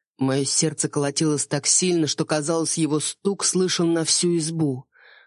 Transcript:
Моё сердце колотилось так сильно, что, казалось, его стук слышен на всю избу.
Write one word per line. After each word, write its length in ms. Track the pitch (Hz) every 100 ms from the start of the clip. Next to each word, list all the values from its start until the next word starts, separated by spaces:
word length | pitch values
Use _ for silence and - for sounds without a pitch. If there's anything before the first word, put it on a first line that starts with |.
| _ -
Моё 280 | 135 135 135
сердце 440 | - 160 151 147
колотилось 560 | 147 143 143 156 147 -
так 220 | 143 -
сильно, 400 | - 185 175 147
что, 180 | - 160
казалось, 540 | 156 151 165 156 -
его 200 | 156 151
стук 460 | - - 196 196 -
слышен 480 | 180 180 - 170
на 120 | 165 160
всю 300 | - 180 170
избу. 460 | 156 165 151 127 - _ - -